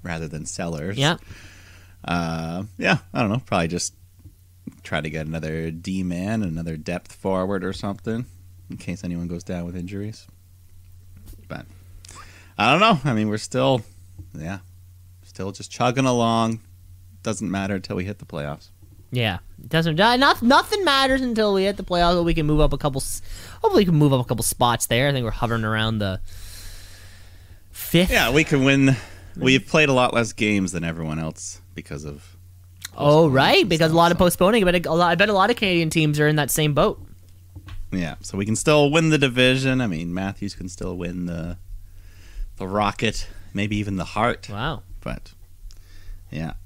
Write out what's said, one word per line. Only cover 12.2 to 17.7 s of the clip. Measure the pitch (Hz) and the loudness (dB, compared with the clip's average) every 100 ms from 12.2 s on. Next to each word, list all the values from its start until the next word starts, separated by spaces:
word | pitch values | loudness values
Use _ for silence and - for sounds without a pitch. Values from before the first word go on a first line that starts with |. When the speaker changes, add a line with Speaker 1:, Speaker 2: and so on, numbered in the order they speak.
| - - - - | -20 -20 -20 0
Speaker 1:
I | 110 | 2
don't | 156 | 4
know. | 220 170 143 | 4 4 2
I | |
mean, | 110 107 | 0 0
we're | 107 | -2
still, | - 127 135 127 - - - - - | -4 0 2 2 -2 -20 -20 -20 -16
yeah, | 73 80 98 - - - - - - - | -12 -10 -12 -14 -20 -20 -20 -20 -20 -20
still | - 92 | -10 -10
just | 98 107 | -10 -16
chugging | - 123 123 135 | 0 0 2 2
along. | 123 117 113 113 113 - - - - - - | 4 4 2 0 -2 -10 -20 -20 -20 -20 -10
Doesn't | 113 104 101 | -6 -4 -4
matter | 98 98 | -4 -2